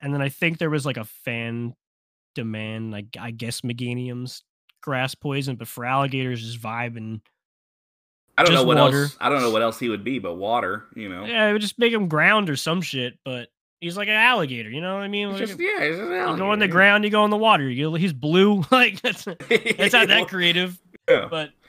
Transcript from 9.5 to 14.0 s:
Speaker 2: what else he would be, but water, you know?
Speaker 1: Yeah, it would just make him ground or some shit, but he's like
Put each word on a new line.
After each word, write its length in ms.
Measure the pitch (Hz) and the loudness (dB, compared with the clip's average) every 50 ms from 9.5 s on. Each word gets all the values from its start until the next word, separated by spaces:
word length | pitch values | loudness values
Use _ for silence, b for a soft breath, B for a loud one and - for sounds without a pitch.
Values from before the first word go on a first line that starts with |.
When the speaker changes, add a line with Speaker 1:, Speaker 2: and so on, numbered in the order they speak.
Speaker 2:
what 120 | 110 110 113 | 2 2 2
else 160 | 113 113 - | 0 0 -2
he 100 | 131 120 | -4 -4
would 160 | 107 101 101 | -4 -4 -4
be, 140 | 120 135 120 | -6 -6 -6
but 160 | 98 90 85 | -6 -8 -8
water, 500 | 90 98 104 117 120 101 90 98 107 - - - | -6 -4 -2 -2 -2 -2 -2 -4 -6 -10 -14 -16
you 120 | 113 110 98 | -14 -12 -12
know? 180 | 90 90 101 | -10 -10 -8
Speaker 1:
Yeah, 220 | 214 240 226 214 208 | -6 -2 0 2 2
it 40 | 208 | 2
would 80 | 214 208 | 0 -2
just 160 | 202 - - | -4 -2 0
make 140 | 240 240 226 | 0 2 2
him 160 | 214 202 170 | 2 0 0
ground 400 | 151 151 160 185 214 214 202 165 | 2 4 4 4 4 4 2 0
or 80 | 143 | -2
some 240 | 123 - 160 165 190 | -2 -2 -2 -2 -2
shit, 380 | 165 - - 135 123 123 - _ - | -2 -4 -6 -6 -6 -6 -8 _ -10
but 240 | 135 127 123 117 - _ _ _ _ _ - 170 | -10 -8 -8 -10 -12 _ _ _ _ _ -12 -10
he's 140 | 170 170 | -10 -8
like 100 | 202 | -6